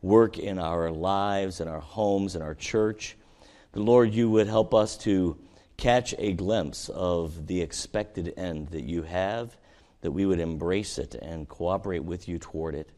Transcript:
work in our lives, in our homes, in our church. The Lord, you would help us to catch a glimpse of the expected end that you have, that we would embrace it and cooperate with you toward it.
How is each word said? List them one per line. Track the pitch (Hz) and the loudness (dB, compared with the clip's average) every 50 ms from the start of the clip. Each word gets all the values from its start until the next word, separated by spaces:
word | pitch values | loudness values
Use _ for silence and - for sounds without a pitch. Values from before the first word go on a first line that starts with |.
work | - 92 101 113 113 110 - - | 4 8 8 8 8 6 2 -6
in | - 98 95 92 | -6 -6 -4 -4
our | 87 80 82 85 82 82 | -4 -2 -2 0 -2 -2
lives, | 80 80 82 92 98 98 98 101 101 98 98 95 87 85 | -2 -2 0 0 0 0 0 0 -2 -2 -2 -4 -4 -6
in | 85 80 | -8 -8
our | 80 80 | -8 -10
homes, | 76 - - 110 107 101 101 98 98 95 87 | -10 -10 -4 -2 0 2 2 2 0 -2 -4
in | 85 | -6
our | 78 76 76 | -6 -8 -8
church. | - - - - 110 107 107 107 107 - - - _ _ _ - _ - - - - - _ - | -8 -10 -2 0 2 2 2 0 -4 -10 -14 -14 _ _ _ -20 _ -20 -20 -20 -20 -20 _ -8
The | - | -2
Lord, | 107 110 120 123 120 113 107 | 4 6 8 8 8 6 4
you | 113 117 113 | 2 2 6
would | 110 110 107 104 | 6 6 4 6
help | 110 110 110 87 - | 4 2 2 6 4
us | 110 107 107 - - | 4 4 4 -2 -4
to | - 110 98 95 92 85 76 - - - - - _ _ _ - | 0 2 4 4 4 2 0 -4 -12 -20 -20 -20 _ _ _ -2
catch | - 123 120 123 120 - - - | 2 4 4 4 2 0 -6 -4
a | - 104 95 | -2 -2 -2
glimpse | 87 95 92 110 107 87 71 - - - - | -2 -2 0 0 0 -2 -4 -6 -10 -12 -10
of | - - 92 90 87 85 85 80 78 82 76 73 | -8 -4 0 0 0 0 0 -4 -6 -10 -8 -4
the | 90 90 | -2 -2
expected | 85 80 - - - - - 107 107 - - - 85 85 - - | -2 -4 -6 -10 -12 -6 -6 -6 -6 -4 -8 -8 -8 -8 -8 -8
end | 92 90 80 78 76 73 | -6 -6 -6 -6 -8 -8
that | 85 80 65 | -8 -8 -6
you | 65 82 85 | -4 -4 -4
have, | 80 80 87 90 95 98 107 117 120 117 - - _ _ _ _ _ _ _ _ | -4 -4 -2 -2 -2 -2 -2 -4 -6 -10 -14 -20 _ _ _ _ _ _ _ _
that | - 85 | -6 -4
we | 71 90 98 | 0 0 2
would | 98 95 85 | 2 2 2
embrace | 82 82 80 76 80 85 92 101 104 - - - | 0 -2 -4 -4 -2 -2 -2 -2 -2 -6 -8 -8
it | 69 - - | -8 -8 -8
and | - - 76 82 80 76 - | -14 -12 -12 -10 -12 -12 -14
cooperate | - - 85 87 95 98 98 98 92 85 71 | -10 -6 -4 -2 -2 -2 -4 -4 -6 -4 -4
with | 82 87 90 - - | -6 -8 -10 -8 -8
you | 87 82 | -10 -10
toward | - - - 80 80 80 73 | -10 -10 -10 -8 -6 -6 -6
it. | 73 78 - - | -8 -10 -12 -18